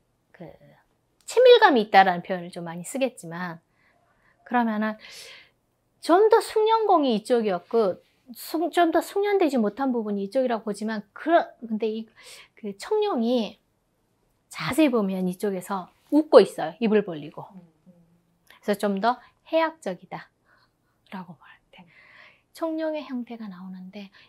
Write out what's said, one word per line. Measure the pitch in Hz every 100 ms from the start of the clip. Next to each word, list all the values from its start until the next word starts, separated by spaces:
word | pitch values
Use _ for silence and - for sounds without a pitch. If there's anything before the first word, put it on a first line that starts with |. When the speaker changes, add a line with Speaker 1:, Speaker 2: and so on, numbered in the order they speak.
| _ _ _
Speaker 1:
그 | - 165 - 143 _ _ _ _ _
친밀감이 | - 480 508 466 403 254
있다라는 | 208 196 190 175
표현을 | - 185 175
좀 | 180
많이 | 170 170
쓰겠지만, | 170 262 262 254 165 170 180 165 _ _ _ _ _ _ _ _
그러면은 | - 240 226 214 214 214 - - - - - _ _ _ _ _
좀 | - 359 427
더 | 440
숙련공이 | - 440 427 453 415 339 269 208
이쪽이었고 | - 240 214 175 - 233 196 175 _ _ _
숙-, | 233 - 320 330
좀 | 349 339
더 | 330
숙련되지 | - 403 403 392 320 269
못한 | 208 202 277
부분이 | 240 214 202
이쪽이라고 | 196 262 254 220
보지만, | 214 202 214 220 -
그러-, | - 302 330 - -
근데 | 226 214 220
이, | 220 220 _ - - - _
그 | 208 196
청룡이 | - 427 415 294 226 247 202 - _ _ _ _ _ _ _ _ _
자세히 | - 160 254 302
보면 | 240 196 190 180
이쪽에서 | 180 208 190 180 196 175 _ -
웃고 | 294 302 269
있어요. | 190 - 156 -
입을 | 226 214
벌리고. | 196 156 147 - -
Speaker 2:
음, | 190 170 _ 180
음. | _ _ _ _ _ _ _
Speaker 1:
그래서 | - 202
좀 | 208 196
더 | 226 254 - _ -
해학적이다라고 | 320 320 320 202 175 - 165 - _ _ _ _ _ _ _ -
말할 | 190 175 165 - - _
때 | - 175 _ - - - _ _
청룡의 | - 330 320 320 302
형태가 | 262 254 233 233 214
나오는데, | 180 185 185 185 208 202 _